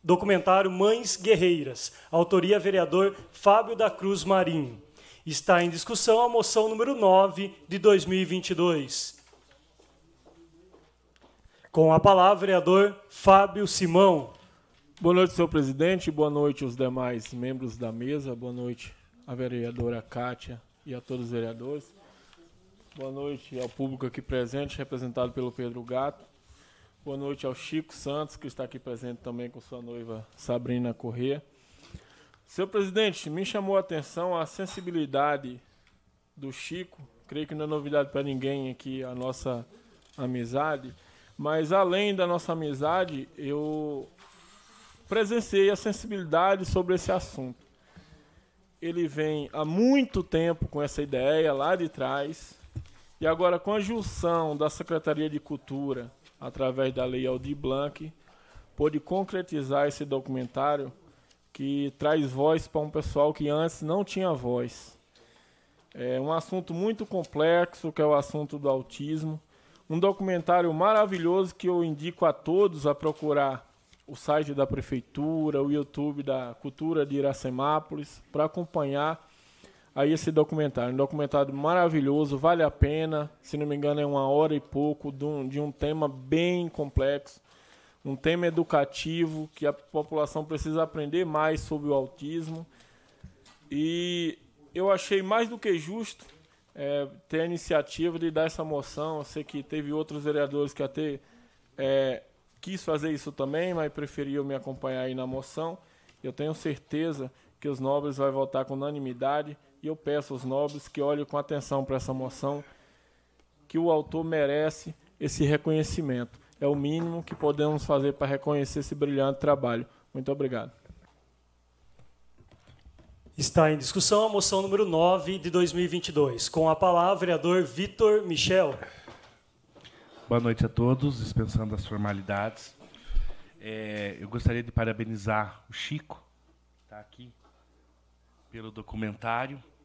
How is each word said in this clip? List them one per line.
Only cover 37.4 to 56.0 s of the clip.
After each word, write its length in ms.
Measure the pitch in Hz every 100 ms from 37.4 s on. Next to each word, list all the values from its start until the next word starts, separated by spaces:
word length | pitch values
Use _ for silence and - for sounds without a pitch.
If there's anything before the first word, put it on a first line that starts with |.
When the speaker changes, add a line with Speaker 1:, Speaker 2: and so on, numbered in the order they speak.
| 151
Speaker 2:
que 80 |
não 100 | 151
é 20 | 151
novidade 440 | 151 143 147 139
para 100 | 139
ninguém 480 | 139 135 135 139 131
aqui 340 | 123 135 131
a 120 | 127
nossa 500 | 123 127 127 135 120 120 - _ _ _
amizade, 800 | - 127 127 117 131 151 147 127 85 - - -
mas 360 | - 143 160 156
além 420 | 196 185 185 208
da 140 | 190 175
nossa 240 | 175 175
amizade, 760 | 165 151 135 151 180 170 139 135
eu 720 | - 143 147 151 151 151 143 135 _ - - - - - - - - -
presenciei 600 | 208 202 233 - 196 196
a 40 |
sensibilidade 880 | 190 220 190 220 202 165 160 190 196
sobre 300 | 185 185 180
esse 180 | 180 -
assunto. 540 | 185 - - 127 123 _ _ _ - - - _ _ _ _ _ _
Ele 280 | 165 170 160
vem 420 | 147 156 151 143
há 140 | 151
muito 560 | 156 175 247 277 254 190
tempo 460 | 175 160 165 165 -
com 120 | 147
essa 220 | 143 -
ideia 500 | 143 131 135 156 160
lá 220 | 139 147
de 140 | 185 165
trás, 720 | - 131 139 147 160 - - - - - - - -
e 60 | 156
agora 300 | 165 180 175
com 140 | 196
a 80 | 214
junção 800 | 196 233 196 - 170 170 156 147
da 120 | 151
Secretaria 600 | - 165 165 156 147 156
de 100 | 147
Cultura, 720 | - 143 - 139 139 127